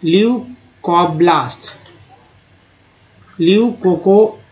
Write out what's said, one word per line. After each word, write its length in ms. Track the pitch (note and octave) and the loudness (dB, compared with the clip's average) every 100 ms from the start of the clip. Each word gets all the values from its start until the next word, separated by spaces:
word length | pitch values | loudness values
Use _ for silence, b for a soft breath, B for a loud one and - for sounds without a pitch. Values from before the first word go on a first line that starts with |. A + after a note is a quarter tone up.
ल्यूकोब्लास्ट, 1700 | E3+ E3+ A3 B3 - - _ _ - E3+ F3 D#3 E3+ D#3+ B2 - - - - - - - _ _ _ _ _ _ _ _ _ _ _ - | 0 0 0 -2 -6 -20 _ _ -4 0 0 0 0 0 -2 -10 -16 -20 -20 -20 -20 -20 _ _ _ _ _ _ _ _ _ _ _ -4
ल्यूकोकोसिडिन, 920 | E3+ G3 A#3+ A#3 F#3 E3+ F#3+ G3 A3 - - | 0 2 0 -2 -2 -2 2 4 2 -2 -20